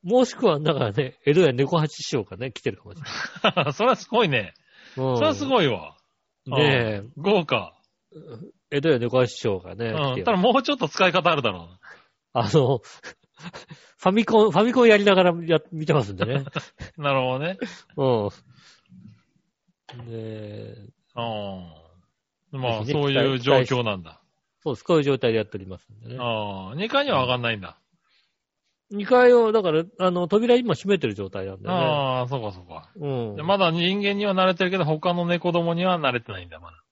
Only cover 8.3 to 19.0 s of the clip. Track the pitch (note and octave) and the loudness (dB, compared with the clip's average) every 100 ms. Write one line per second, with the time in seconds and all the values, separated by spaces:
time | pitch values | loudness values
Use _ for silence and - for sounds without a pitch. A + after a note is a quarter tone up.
8.3 | D#3 F3+ _ _ C#3+ D#3 C3+ A#2+ B2+ B2 | -20 -20 _ _ -2 2 2 2 2 0
9.3 | - A#2+ F#2+ F2+ F#2 A#2 A2 C#3 B2+ G3 | 0 -4 -4 -8 -8 -6 -4 -4 -2 0
10.3 | G3 G#3 B3+ - C#4+ D3+ - F#3 E3+ E3+ | 2 4 2 0 -4 -4 0 2 2 0
11.3 | D#3 A#2 F2 E2+ F2+ - - _ _ _ | 0 -2 -4 -12 -20 -20 -20 _ _ _
12.3 | B2 A#2 D3+ B2+ B2+ - - - - _ | -4 2 4 4 0 -4 -20 -20 -20 _
13.3 | _ E3 - - - _ _ F#3 G3+ A3+ | _ -20 -20 -20 -20 _ _ 0 2 4
14.3 | A3 G#3+ D#3+ A3 B3 A#3 G#3 G3+ F#3+ F3+ | 4 4 4 2 6 6 6 6 6 4
15.3 | E3+ E3 D#3+ - D#3+ D#3 D3+ G#2 F#2+ G#2+ | 2 0 0 0 -10 0 0 0 -4 -4
16.3 | C#3 C3+ D#3 - _ - - D3 C3+ B2+ | -4 -4 -10 -12 _ -20 -6 -2 0 0
17.3 | B2+ D#3 F#3+ A3+ - _ - C3+ A#2 G#2 | -2 -4 -6 -10 -12 _ -2 0 2 -2
18.3 | - _ - _ _ _ - | -8 _ -20 _ _ _ -20